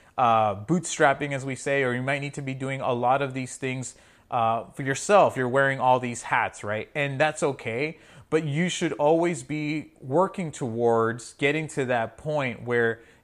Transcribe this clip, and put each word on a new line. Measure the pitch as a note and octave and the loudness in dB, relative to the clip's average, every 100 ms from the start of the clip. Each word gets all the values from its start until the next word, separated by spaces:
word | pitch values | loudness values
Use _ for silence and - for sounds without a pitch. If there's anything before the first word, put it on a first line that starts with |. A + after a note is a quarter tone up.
| _ - | _ 0
uh, | A#2+ A2+ G#2+ | 4 4 2
bootstrapping, | G2 G#2 F3 - - D3 C#3+ D3 | 0 -2 -2 -2 2 2 4 -2
as | C3+ | -4
we | C3+ B2+ | -6 -6
say, | C#3+ C#3 | -2 0
or | B2+ | 0
you | B2 | 0
might | C3 C#3 | -2 -4
need | C#3+ | -6
to | D3 | -8
be | C3+ | -8
doing | C3 C3+ C3+ | -6 -6 -4
a | A#2 | -2
lot | A#2+ B2 C#3 | 0 2 2
of | C3+ | 0
these | C3 B2+ - | -4 -8 -6
things, | C3 C3 A#2+ - _ _ _ | -6 -6 -8 -14 _ _ _
uh, | B2 A2+ A2+ - | 0 2 0 -4
for | - | -6
yourself. | C3+ C3+ - G3+ C3 C3 | -4 -2 4 6 6 4
You're | B2 | 2
wearing | C3+ C#3 C3+ | 2 2 2
all | B2+ B2+ | 2 2
these | B2 A#2 | 2 -6
hats, | - B2+ G2+ - | -2 0 0 -4
right? | G#2 G#2+ - | -6 -6 -6
And | D3+ C#3+ C3+ | -4 -4 0
that's | D3+ D3+ | 0 0
okay, | D#3 C3 A#2+ A2+ D#3 - - - - | -2 -2 -6 -4 -6 -8 -20 -20 -2
but | D#3+ | -2
you | D#3 D3 F3+ | 0 0 -2
should | - E3 | -2 -4
always | - D3 E3 F3 D3+ | 0 2 4 2 -2
be | B2+ D3+ D3+ D3+ - _ | -6 -6 -4 -6 -8 _
working | C3 D3+ F#3 G3 D#3+ | -2 0 0 -2 -8
towards | - A#2+ A2+ A#2 A2+ A2+ A#2+ - | -6 -4 2 4 4 2 -2 -10
getting | - C#3+ D#3 D3+ | -2 0 0 -2
to | D3+ B2 | -4 -2
that | A#2+ A2+ - | 0 -2 -6
point | D#3 D3 B2+ G2+ | -6 -4 -4 -6
where | A#2+ A#2+ A#2 A2+ - _ | -2 2 2 0 -10 _